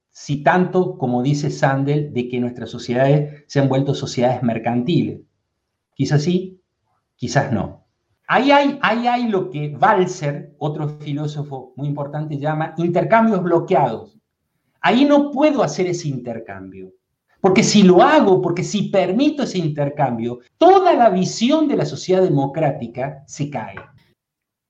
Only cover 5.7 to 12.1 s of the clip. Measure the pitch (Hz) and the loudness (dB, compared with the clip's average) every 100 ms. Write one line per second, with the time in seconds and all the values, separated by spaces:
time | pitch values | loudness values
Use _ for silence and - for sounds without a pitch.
5.7 | _ _ - 135 147 156 180 185 - _ | _ _ -6 0 0 0 -2 -4 -14 _
6.7 | _ _ _ _ _ 123 143 80 107 90 | _ _ _ _ _ -4 -2 -2 -4 -6
7.7 | - _ _ _ _ - 180 277 285 285 | -12 _ _ _ _ -2 0 4 4 2
8.7 | - 185 233 240 240 233 190 - 147 151 | 0 -2 -2 -2 -2 -2 -2 -4 -6 -8
9.7 | 120 196 202 185 - 147 143 - _ 151 | 0 2 2 0 -4 -6 -6 -12 _ -8
10.7 | 151 147 - 151 143 151 147 139 135 - | -6 -8 -8 -8 -6 -6 -8 -10 -12 -14
11.7 | - 147 143 143 | -8 -6 -6 -6